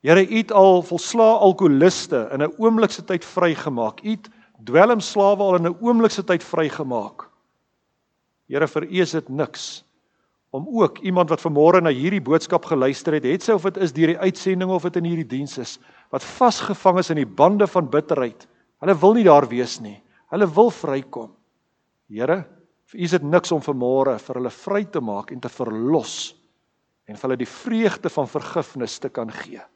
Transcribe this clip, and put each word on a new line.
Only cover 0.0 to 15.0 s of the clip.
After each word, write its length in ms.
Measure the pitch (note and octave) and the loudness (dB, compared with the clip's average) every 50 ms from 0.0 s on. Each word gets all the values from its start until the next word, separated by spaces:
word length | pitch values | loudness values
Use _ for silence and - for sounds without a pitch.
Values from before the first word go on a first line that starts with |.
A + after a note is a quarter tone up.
Here, 220 | - C#3 E3 F#3+ F#3+ | 4 6 4 4 4
U 140 | F#3+ A3 A3 | 2 0 -4
het 160 | G#3+ - A3 | -2 2 6
al 240 | G3+ F#3+ G3 F#3 F3+ D#3+ - | 6 8 8 6 4 2 -2
volslaa 480 | E3+ E3 - - - A#3 A3+ A3 A3+ G3+ G3+ | -6 -6 -6 -4 0 4 4 4 6 6 4
alkoholiste 800 | F#3+ F3+ - G3+ D#3+ C#3 C3+ D#3+ F#3 F3+ - - - D3+ B2 A2 A2 | 4 4 4 4 4 4 6 4 4 2 0 -8 -4 -4 -4 -4 -4
in 100 | C3+ C3+ | -4 -4
'n 120 | D3 E3 - | -4 -4 -4
oomblik 340 | - A3 A3+ A3+ A3 A3 G3 | 0 0 0 2 2 0 0
se 140 | - - E3 | -2 -8 -8
tyd 200 | - F#3+ E3+ - | -6 -6 -6 -6
vrygemaak. 760 | - - F#3 F3 E3+ D3+ - - D#3 C3 A#2 A2+ G#2+ - - - | -8 -4 0 0 0 0 -2 -6 -6 -4 -4 -4 -4 -6 -8 -8
U 60 | G#3+ | -8
het 200 | A3 - - - _ _ _ _ _ _ A2 | -8 -8 -10 -20 _ _ _ _ _ _ -10
dwelmslawe 800 | G#2+ A#2+ D#3+ G3 A#3 A#3+ G#3+ - - - G#3+ G3 G3 G3+ F#3+ | 2 6 6 6 6 4 -2 -2 -4 0 2 2 2 2 2
al 140 | G3+ G3 F3+ | 0 0 0
in 100 | F3+ E3+ | 0 0
'n 100 | E3+ F3 E3+ | -2 -4 -2
oomblik 300 | A3+ A#3 A#3+ A3+ A3+ G#3+ | -2 0 2 4 2 2
se 140 | - - F3+ | 0 -2 -2
tyd 180 | - F3+ F#3+ | -2 -2 -2
vrygemaak. 840 | - - - E3 D#3+ C#3+ - - D3 C3 B2 A2+ G#2 G#2+ _ - - _ _ _ _ _ _ _ _ _ _ _ _ _ _ _ _ _ _ _ _ _ _ _ _ _ | -2 -6 -4 -2 -2 -2 -4 -8 -8 -6 -6 -6 -8 -8 _ -18 -20 _ _ _ _ _ _ _ _ _ _ _ _ _ _ _ _ _ _ _ _ _ _ _ _ _
Here, 180 | - C#3+ D#3+ | -2 -2 -2
vir 180 | C#3+ - D3+ E3+ | -2 -2 -6 -8
U 160 | D#3+ F#3 F#3 | -4 -2 -2
is 120 | F3+ - | -2 -2
dit 160 | - D#3+ - - | -2 -8 -8 -6
niks 560 | C3 D3 C#3+ - - - - - - - _ _ _ _ _ _ _ _ _ _ _ _ _ _ | -6 -6 -6 -6 -8 -16 -16 -16 -16 -18 _ _ _ _ _ _ _ _ _ _ _ _ _ _
om 160 | - C3+ E3 D4+ | -10 -10 -8 -6
ook 300 | B3 A3+ G3 D3 - - | 0 0 0 0 0 -4
iemand 300 | - F#3+ F3+ F3+ F3 D#3 | -6 -2 0 0 0 0
wat 100 | E3 D3+ | -2 -2
vanmôre 420 | - E3+ D3 C#3+ D3+ E3 F3+ F#3 | -2 -2 2 4 6 6 6 6
na 80 | E3+ D#3+ | 4 2
hierdie 300 | C3+ B2 C#3 F#3 G3+ G3 | 0 0 -2 -2 -2 -2
boodskap 440 | C3 A#2+ D#3 D#3+ - - F3+ E3+ - | 0 2 0 0 2 0 -2 -2 0
geluister 480 | - D#3+ C3+ B2+ C3+ C3+ - - E3+ | 0 -2 0 0 0 -2 -2 -4 -2
het, 120 | D#3 D3+ B2+ | -2 -2 0
het 180 | B2+ D#3+ F#3 | -2 -2 -2
sy 100 | - - | 0 0
of 100 | A3 F#3 | 0 0
dit 140 | D#3+ G3 F3+ | 0 -4 -4
is 160 | F#3+ F#3+ D#3+ | -2 -4 -4
deur 140 | B2+ D3+ E3 | 0 0 2
die 120 | D#3+ E3+ E3+ | 2 2 0
uitsending 520 | F#3+ F#3+ F#3 - - F#3+ F#3+ F3+ F#3 F#3 | -2 -2 -2 -2 -4 -4 -2 -2 -2 -2
of 120 | F#3 F3 | -2 -2
dit 140 | - F3+ F3 | -4 -4 -4
in 80 | F3+ | -4